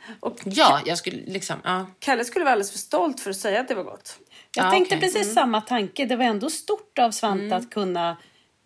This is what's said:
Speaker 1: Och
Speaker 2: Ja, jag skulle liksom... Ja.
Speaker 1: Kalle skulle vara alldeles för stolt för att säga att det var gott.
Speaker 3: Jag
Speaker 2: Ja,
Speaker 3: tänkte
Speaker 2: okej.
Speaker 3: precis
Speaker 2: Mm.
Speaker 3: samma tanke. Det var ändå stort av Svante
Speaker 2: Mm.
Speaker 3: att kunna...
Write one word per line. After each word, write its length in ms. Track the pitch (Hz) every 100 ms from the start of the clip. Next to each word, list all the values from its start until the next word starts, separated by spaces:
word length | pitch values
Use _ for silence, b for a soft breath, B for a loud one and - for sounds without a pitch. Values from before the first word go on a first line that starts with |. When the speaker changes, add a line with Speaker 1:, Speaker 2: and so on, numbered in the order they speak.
| B 226
Speaker 1:
Och 180 | 240 -
Speaker 2:
Ja, 380 | 196 208 254 143 151
jag 120 | 170
skulle 200 | 190 -
liksom... 380 | - 190 185 -
Ja. 220 | 180 185 190 -
Speaker 1:
Kalle 260 | - 247 240
skulle 200 | 370 294
vara 60 |
alldeles 200 | 220 196
för 60 | -
stolt 420 | - 294 339 254
för 100 | 202
att 60 | 190
säga 220 | 220 208
att 60 | 262
det 80 | 220
var 80 |
gott. 360 | - 101 - - _ B B -
Speaker 3:
Jag 100 | -
Speaker 2:
Ja, 60 |
Speaker 3:
tänkte 240 | 381 359 330
Speaker 2:
okej. 120 | 370
Speaker 3:
precis 160 | 220
Speaker 2:
Mm. 120 | 202 226
Speaker 3:
samma 260 | 269 214
tanke. 440 | - 247 190 - 247
Det 100 | 240
var 100 | 247
ändå 240 | 208 269
stort 500 | - - 427 - -
av 120 | 240
Svante 320 | 226 214 196 202
Speaker 2:
Mm. 120 | 180
Speaker 3:
att 120 | 240
kunna... 480 | 208 190 175 170 165 b b b _